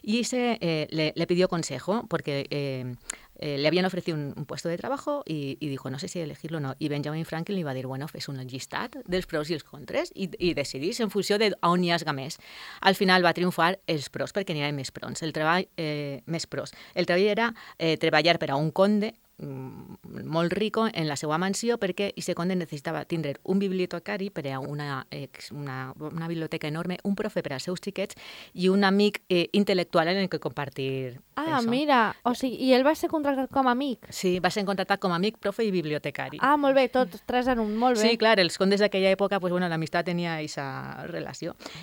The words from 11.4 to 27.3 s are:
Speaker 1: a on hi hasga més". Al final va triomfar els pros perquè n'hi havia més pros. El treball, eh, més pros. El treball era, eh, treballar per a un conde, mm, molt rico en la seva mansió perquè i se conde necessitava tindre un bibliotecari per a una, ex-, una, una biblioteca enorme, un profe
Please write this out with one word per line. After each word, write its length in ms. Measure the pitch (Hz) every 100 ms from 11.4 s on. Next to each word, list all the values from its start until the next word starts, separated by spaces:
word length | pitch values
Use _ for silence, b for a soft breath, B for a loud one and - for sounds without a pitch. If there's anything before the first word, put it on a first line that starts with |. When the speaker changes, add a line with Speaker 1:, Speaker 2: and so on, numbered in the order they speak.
| 220 -
Speaker 1:
a 100 | 170
on 140 | 180
hi 80 | 175
hasga 200 | 170 160
més". 260 | 139 139 - B B B B
Al 160 | 190 190
final 280 | 190 185
va 80 | 175
triomfar 460 | 165 180 175 165 190 -
els 240 | 156 -
pros 240 | - 135
perquè 200 | 202 196
n'hi 80 | 151
havia 100 | 143
més 180 | 143 131
pros. 320 | - - 135
El 100 | 160
treball, 360 | 156 156 180 - -
eh, 460 | 156 147 143 139 -
més 220 | 165 -
pros. 240 | 139 - - B
El 120 | B 175
treball 200 | 180 208
era, 260 | 208 233 226 B B
eh, 180 | 165 156
treballar 420 | 160 156 160 165
per 100 | 147
a 60 | 139
un 140 | 156
conde, 420 | 165 196 208 220 - _ -
mm, 840 | 143 135 131 - - - - - 135
molt 240 | 160 170
rico 340 | 180 214 220 220
en 160 | - 156
la 80 | 143
seva 220 | 151 156
mansió 400 | 190 196 233 233
perquè 320 | 190 180 202
i 80 | -
se 120 | 175
conde 200 | 175 180 185
necessitava 480 | 160 147 165 156
tindre 300 | - 170 143 139
un 140 | - 196
bibliotecari 720 | 196 185 180 170 - 202 196
per 160 | 175 139
a 60 | 135
una, 460 | 143 147 147 135 -
ex-, 400 | 147 135 - -
una, 400 | 147 143 131 131 -
una 300 | 151 165 165
biblioteca 400 | 165 160 165 151
enorme, 300 | 156 175 180
un 120 | 202 196
profe 260 | 214